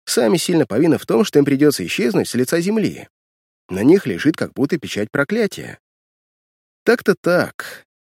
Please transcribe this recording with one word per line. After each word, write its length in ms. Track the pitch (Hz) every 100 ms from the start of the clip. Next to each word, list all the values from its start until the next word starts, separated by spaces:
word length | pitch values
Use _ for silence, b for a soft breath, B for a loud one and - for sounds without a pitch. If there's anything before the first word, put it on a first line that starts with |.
| -
сами 320 | - 254 185
сильно 260 | - 170
повинны 320 | 139 104 165 139
в 80 |
том, 200 | - -
что 140 | 214 147
им 60 |
придется 400 | 139 135 147 -
исчезнуть 440 | 87 - 233 190 101
с 60 |
лица 260 | 117 127 170
земли. 480 | 175 220 170 67 - _ _ _ _ _ -
На 140 | 92
них 240 | 120 190 135
лежит 300 | 85 143 -
как 160 | 101
будто 260 | - 139 -
печать 320 | - - 110
проклятия. 680 | 135 143 214 208 - - - _ _ _ _ _ _ _ _ _ _
"Так-то 300 | - 240 -
так", 720 | 185 160 175 104 - - - _ _